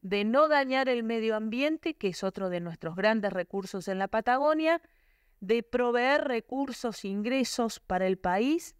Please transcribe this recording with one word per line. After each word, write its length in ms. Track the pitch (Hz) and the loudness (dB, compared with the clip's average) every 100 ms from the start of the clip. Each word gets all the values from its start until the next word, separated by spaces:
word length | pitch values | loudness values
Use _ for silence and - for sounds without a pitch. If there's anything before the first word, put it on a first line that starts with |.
de 240 | 190 202 | -2 0
no 240 | 208 247 302 | 2 4 6
dañar 400 | 294 269 262 262 | 6 4 2 2
el 160 | 247 | 0
medio 320 | 226 226 220 214 | 0 -2 0 -2
ambiente, 580 | 220 233 285 320 - | -2 -2 0 0 -4
que 140 | 311 196 | -4 -4
es 160 | 170 | -2
otro 240 | 190 185 190 | -6 -4 -4
de 120 | 180 | -4
nuestros 360 | 170 165 165 170 | -6 -8 -8 0
grandes 360 | 202 226 202 | 2 2 0
recursos 540 | 185 175 196 190 196 180 | -4 -4 -6 -6 -8 -6
en 120 | 190 | -4
la 100 | 196 | -2
Patagonia, 720 | 220 226 254 285 311 311 339 _ _ _ _ _ _ | -2 2 2 2 2 2 0 _ _ _ _ _ _
de 240 | 190 233 | -2 0
proveer 640 | 226 247 247 240 254 294 | 0 -2 0 2 4 2
recursos, 800 | 285 233 - 262 277 240 240 196 | 2 -2 -4 -4 -4 -4 -6 -6
ingresos 720 | 202 196 208 262 240 - 226 - | -6 -4 0 0 0 0 -2 -2
para 280 | _ 185 185 | _ 0 2
el 100 | 190 | 0
país 580 | 180 185 247 330 - - | 0 0 2 0 -2 -20